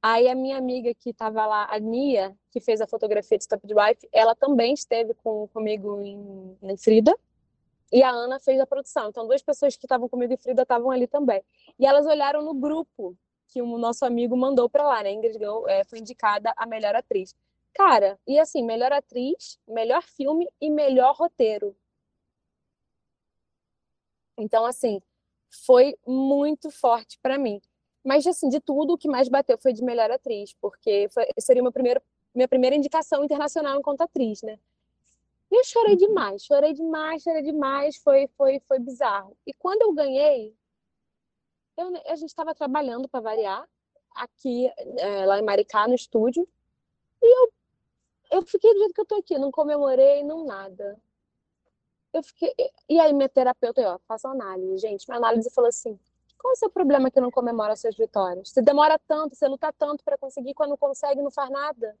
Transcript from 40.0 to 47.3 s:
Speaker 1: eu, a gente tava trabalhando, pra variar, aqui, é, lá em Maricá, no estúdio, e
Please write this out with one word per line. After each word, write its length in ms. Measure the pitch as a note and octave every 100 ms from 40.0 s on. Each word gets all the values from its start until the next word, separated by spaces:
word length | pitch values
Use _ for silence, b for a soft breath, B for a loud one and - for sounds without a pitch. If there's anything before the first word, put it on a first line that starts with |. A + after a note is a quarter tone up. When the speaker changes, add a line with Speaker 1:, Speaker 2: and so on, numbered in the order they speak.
| C#4+ C4 D4 C4+ G#3+ A3 _ _ _ _ _ _ _ _ _ _ _ -
Speaker 1:
eu, 160 | F4+ F4+ -
a 80 | D#4+
gente 180 | D4+
tava 200 | - D#4+
trabalhando, 540 | D#4 C#4+ C#4 C#4 A#3 C4+
pra 120 | B3+
variar, 480 | A3 A3 G#3 G3 D#4+ _ _ _ _
aqui, 560 | - B3 _ C4+ A#3+ B3+ - B3+ B3
é, 300 | F#3 G3+ F#3+
lá 120 | G3
em 40 |
Maricá, 440 | G#3+ G3+ G#3+ G#3+ G#3+
no 60 |
estúdio, 540 | B3 - A3+ A3+ D4 F4+ _ _ _ _ _ _ _
e 40 | A#4